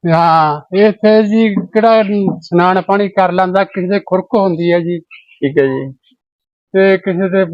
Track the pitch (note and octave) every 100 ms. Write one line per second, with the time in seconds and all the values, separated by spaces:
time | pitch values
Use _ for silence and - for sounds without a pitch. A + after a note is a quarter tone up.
0 | E3+ E3 E3+ D#3+ D#3 D3 - F#3+ G#3+ -
1 | G#3+ A3 G#3 A3 A3 F#3+ F3+ A3 A3+ A3
2 | G3+ G#3 F#3 - - E3+ F3+ F#3 F3+ G3+
3 | G3+ G3 F#3 F3+ F#3 F#3+ F#3+ G3 F3+ G3+
4 | - F#3 F#3 A3 G3 E3 E3+ F3 E3+ E3+
5 | _ - _ _ C#3 C#3+ C#3 C3 C3+ C3+
6 | _ _ _ _ _ _ _ F#3+ G3 F#3+
7 | G3 F3 F#3+ F#3+ F3+